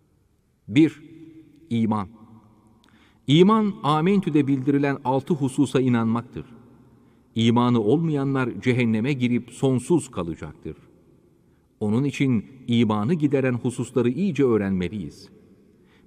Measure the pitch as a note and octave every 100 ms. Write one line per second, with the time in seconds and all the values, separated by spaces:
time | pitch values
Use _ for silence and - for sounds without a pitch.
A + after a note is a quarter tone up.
0 | _ _ _ _ _ _ - A2 D#3 -
1 | - - - - - - - A#2 A2 G#2+
2 | F#2+ - - - _ _ _ _ _ _
3 | _ _ - D3+ F#3 A3 G#3+ G3 C#3 D#3
4 | E3+ G3+ F3+ D3 C3+ C#3 C3 C#3+ C#3+ C#3
5 | D3+ C3+ C3 D#3+ C3+ - C#3 C#3 C3 A#2+
6 | A2+ A#2 A#2+ D#2+ C#2+ - - - - _
7 | _ _ _ - A2+ A#2 B2 A#2+ G#2 D3+
8 | E3 D3 C#3 C3+ B2+ F#2+ B2+ B2 A#2 A2
9 | B2 C#3 B2 A#2+ - - C3+ C3 - E3+
10 | - - E2+ D#2+ D#2 D2+ D#2+ D2+ - _
11 | _ _ _ _ _ _ _ _ G#2 A2+
12 | C#3+ - C#3 A#2 - - - A#2 A2+ G#2+
13 | G#2 E3+ D3 C3+ C3 B2 B2 A2+ A#2+ C3
14 | A#2+ B2+ G3+ C#3 C3+ A2 G2 F#2 F2 G#2+
15 | D2+ - - - - - _ _ _ _